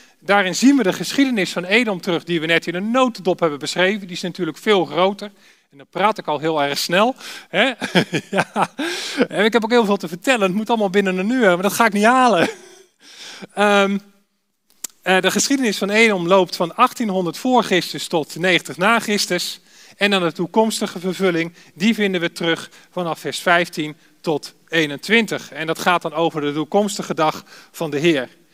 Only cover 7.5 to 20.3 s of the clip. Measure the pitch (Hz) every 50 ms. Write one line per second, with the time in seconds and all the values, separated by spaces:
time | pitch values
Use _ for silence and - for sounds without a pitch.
7.5 | - 180 233 269 240 - - - - 185 - - 180 143 - - 202 190 - -
8.5 | - 220 170 - _ - 302 339 359 392 - - - 294 - - - 170 208 226
9.5 | 214 233 208 220 247 240 226 196 202 196 196 165 180 175 - 277 262 220 196 185
10.5 | 180 214 214 208 240 226 208 190 180 202 196 190 185 185 190 220 254 262 226 185
11.5 | 180 170 185 202 - - 233 220 180 202 208 226 254 262 254 240 196 165 - -
12.5 | - - - - - - _ _ _ _ _ - - - - - - - 196 -
13.5 | - 196 208 208 202 202 196 196 196 196 - - _ _ _ _ _ _ _ _
14.5 | _ _ _ _ _ _ - - _ _ - 180 190 185 175 190 - 214 - -
15.5 | 277 269 262 214 190 - 208 196 208 220 233 220 202 180 170 170 190 190 185 180
16.5 | - - 180 165 - - 247 254 - - 233 208 185 190 180 165 156 - - 254
17.5 | 254 240 190 - 190 170 - - - 147 - - 180 160 139 - - 156 175 185
18.5 | 175 160 - - 131 156 185 214 233 220 - 226 208 202 - - 180 175 - -
19.5 | - - _ _ _ - - - - - 196 202 202 190 175 165